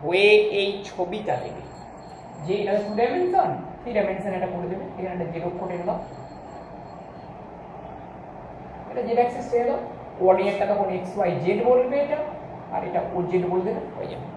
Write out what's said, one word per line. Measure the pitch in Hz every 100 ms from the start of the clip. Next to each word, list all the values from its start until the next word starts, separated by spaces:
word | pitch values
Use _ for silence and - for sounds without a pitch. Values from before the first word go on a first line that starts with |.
হয়ে | 147 185 202 214 214 202
এই | 196 202 -
ছবিটা | - 180 208 214 143
দেবে, | - - - - - - - - - - 156
যে | 202
এটা | 196 208 202
টু | 208
ডাইমেনশন, | 240 359 359 370 156 170 180 -
থ্রি | 240 214
ডাইমেনশন | 196 190 208 185
এটা | 180
করে | 175 180
দেবে। | 190 - -
এখানে | 185 175
একটা | 165
জেড | 165 175
অক্ষর | 175 185
টেনে | 175 175
দাও, | - - - - - - - - - - - - - - - - - - - - - - - - - - - - - -
এটা | 247 233
জেড | 240
অ্যাক্সিস | 240 - -
টেনে | 240 240
দাও, | - - - - -
কোঅর্ডিনেটটা | 185 185 202 202 202
তখন | 202 190 185
এক্স | 175 208
ওয়াই | 180 143
জেড | 165 208 233
বলবে | 254 254 285 285
এটা, | 302 302 - - - -
আর | - 180
এটা | 180 - 180
ও | 180
জেড | 180 175
বলবে, | 180 190 - - -
হয়ে | -
যাবে। | - 175